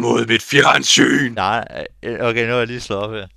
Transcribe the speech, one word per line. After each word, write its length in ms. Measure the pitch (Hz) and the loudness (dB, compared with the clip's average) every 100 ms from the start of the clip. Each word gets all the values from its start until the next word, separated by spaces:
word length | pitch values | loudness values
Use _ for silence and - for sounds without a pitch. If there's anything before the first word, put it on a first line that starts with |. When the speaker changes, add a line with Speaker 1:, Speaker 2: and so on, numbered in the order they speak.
| 117 | 0
Speaker 1:
mod 140 | 120 117 | 0 2
mit 120 | 113 - | 0 2
fjernsyn?" 840 | 139 135 143 - 160 131 135 131 | 4 4 4 4 4 4 2 0
Speaker 2:
Nej, 520 | 113 95 113 - 60 - - - | -2 -2 -2 -4 -10 -12 -12 -10
øh, 140 | 117 120 | -4 -2
okay, 140 | 117 117 | 0 0
nu 60 | |
er 40 | 123 | 0
jeg 100 | 117 | -2
lige 140 | 123 - | -6 -6
slået 140 | 101 107 | -6 -4
op 60 | |
her. 160 | 110 95 | -8 -12